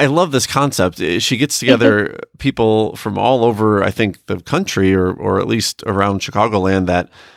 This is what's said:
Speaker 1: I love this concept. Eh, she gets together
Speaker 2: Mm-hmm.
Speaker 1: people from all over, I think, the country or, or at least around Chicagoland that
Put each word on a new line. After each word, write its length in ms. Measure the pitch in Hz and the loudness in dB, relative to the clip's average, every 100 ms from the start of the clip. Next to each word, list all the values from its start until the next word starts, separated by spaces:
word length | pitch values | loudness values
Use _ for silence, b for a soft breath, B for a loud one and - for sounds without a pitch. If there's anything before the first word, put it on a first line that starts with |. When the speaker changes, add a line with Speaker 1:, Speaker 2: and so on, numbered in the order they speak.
Speaker 1:
I 20 | 139 | 2
love 240 | 151 180 | 2 0
this 160 | 131 - | 0 -2
concept. 540 | 139 143 131 92 85 | 0 -2 0 -2 -2
Eh, 180 | 80 87 | -2 -2
she 180 | - 113 | -2 0
gets 220 | 147 - | -2 -2
together 460 | 120 120 113 104 | 2 4 4 2
Speaker 2:
Mm-hmm. 340 | 101 - - _ | 0 -6 -16 _
Speaker 1:
people 560 | 139 127 113 110 107 - | -4 0 2 2 0 -4
from 220 | 110 98 | -6 -2
all 260 | 107 131 | 0 2
over, 380 | 117 107 107 104 | 2 2 2 2
I 80 | 98 | 0
think, 360 | - 107 87 - | 0 -2 -2 -8
the 120 | 95 | -8
country 540 | - 151 196 - 95 | -4 -4 -2 0 2
or, 160 | 95 92 | 4 2
or 280 | 92 98 95 | -2 -2 -2
at 80 | 98 | -2
least 340 | 113 - - - | -2 -4 -6 -6
around 340 | 98 101 98 | -2 0 -2
Chicagoland 640 | - 101 113 107 92 95 90 | -4 -2 0 0 0 0 0
that 220 | 87 85 B B | 0 -2 B B